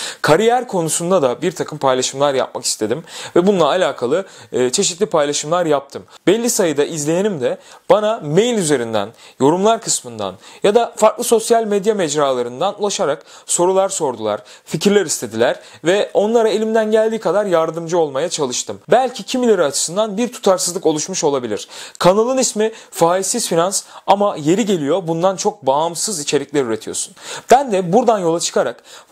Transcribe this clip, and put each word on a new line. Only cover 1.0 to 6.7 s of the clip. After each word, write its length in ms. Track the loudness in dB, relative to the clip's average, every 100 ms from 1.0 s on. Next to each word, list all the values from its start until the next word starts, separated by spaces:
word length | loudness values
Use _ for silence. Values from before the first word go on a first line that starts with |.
| 0 2
da 200 | 2 0
bir 100 | -4
takım 260 | -4 -8 -2
paylaşımlar 560 | 0 0 -2 0 0
yapmak 300 | 0 -2 -4
istedim 400 | -6 -4 -2 -4 -6 -16 0 2
ve 100 | 2
bununla 200 | 2 2
alakalı, 580 | 2 0 -2 -2 -2 -4 -16 -8
e, 180 | -2 0
çeşitli 360 | 0 -2 -2 -2
paylaşımlar 600 | 0 0 -2 -2 -2 0
yaptım. 380 | 0 -2 -14 -16 -4 0
Belli 240 | 2 0
sayıda 340 | 0 0